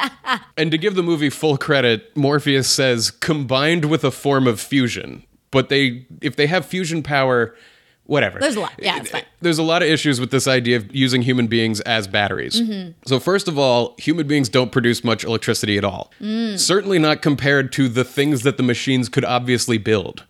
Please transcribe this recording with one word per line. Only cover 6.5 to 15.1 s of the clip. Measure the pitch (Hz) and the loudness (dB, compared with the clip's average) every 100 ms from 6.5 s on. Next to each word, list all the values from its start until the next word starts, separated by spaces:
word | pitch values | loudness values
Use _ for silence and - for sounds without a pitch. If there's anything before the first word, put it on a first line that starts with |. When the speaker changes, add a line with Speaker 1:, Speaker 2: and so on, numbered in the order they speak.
| 180 - | 0 -2
Speaker 1:
fusion | 185 165 165 | -6 -4 -4
power, | 135 143 131 120 113 - - _ _ _ | -2 0 2 2 0 -6 -20 _ _ _
whatever. | - 143 104 - | -4 0 0 -2
Speaker 2:
There's | 294 208 | -2 -2
a | |
lot. | 170 - | -6 -6
Yeah, | 190 175 | -4 -4
it's | - | -6
Speaker 1:
It, | |
Speaker 2:
fine. | - - - | -10 -10 -4
Speaker 1:
there's | 170 160 | -2 0
a | |
lot | 160 170 | 2 2
of | 160 | 2
issues | 156 151 123 | 2 0 0
with | 127 | 0
this | 135 135 | 0 2
idea | 131 117 120 | 0 2 0
of | 101 139 | 0 0
using | 131 127 | 2 2
human | 123 127 117 | 2 0 2
beings | 117 110 104 | 2 0 -2
as | - 113 98 | -2 -2 0
batteries. | 104 98 95 62 226 | 0 0 -2 -4 -2
Speaker 2:
Mm-hmm. | 226 196 180 170 127 | -2 -4 -10 -10 -2
Speaker 1:
So | 131 | 0
first | 170 196 185 | 2 0 0
of | 143 | 0
all, | 135 120 117 - | 2 2 0 -4
human | 147 165 143 | -2 -2 0
beings | 147 120 | 0 2
don't | 127 123 | 0 2
produce | 131 117 117 | 2 0 0
much | 120 | 0